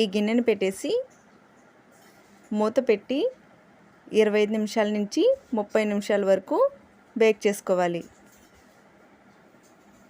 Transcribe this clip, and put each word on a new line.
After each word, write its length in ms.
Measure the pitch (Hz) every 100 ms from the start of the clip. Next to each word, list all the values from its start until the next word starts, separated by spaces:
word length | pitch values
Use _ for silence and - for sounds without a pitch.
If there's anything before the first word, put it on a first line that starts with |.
ఈ 60 | 220
గిన్నెను 300 | 202 208 240 233
పెట్టేసి 440 | 208 190 190 294 466 523 - _ - _ _ _ _ _ - - - _ - - 208
మూత 180 | 214 226 254
పెట్టి 320 | 208 - 262 480 - - - _ _ _ _ - 208
ఇరవై 200 | 214 208
ఐదు 100 | 208 220
నిమిషాల 300 | 214 226 208 208
నుంచి 260 | 208 - 440 539 - 220
ముప్పై 260 | 208 220 214
నిమిషాల 300 | 208 202 202 196
వరకు 260 | 190 - 320 554 - - _ _ 226
బేక్ 240 | 220 220 208
చేసుకోవాలి. 560 | 202 - 180 175 170 - _ - _ _ _ _ _ _ _ _ _ _ _ - _ _ _ _ - -